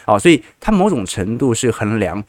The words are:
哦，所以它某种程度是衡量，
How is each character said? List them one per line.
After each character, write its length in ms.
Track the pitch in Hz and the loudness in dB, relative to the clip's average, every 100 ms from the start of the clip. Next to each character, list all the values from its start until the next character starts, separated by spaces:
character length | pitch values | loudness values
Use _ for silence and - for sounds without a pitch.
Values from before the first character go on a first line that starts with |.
| - | 0
哦， 120 | 104 | 2
所 120 | 175 | 4
以 100 | 139 - _ | 2 0 _
它 100 | - | -2
某 180 | 208 208 | 2 2
种 160 | 143 | 0
程 320 | 92 - 95 117 | -4 -6 -6 -2
度 160 | 139 | -2
是 160 | 113 123 | 0 -2
衡 280 | - 104 110 | -2 -4 -2
量， 240 | 90 95 | -4 -6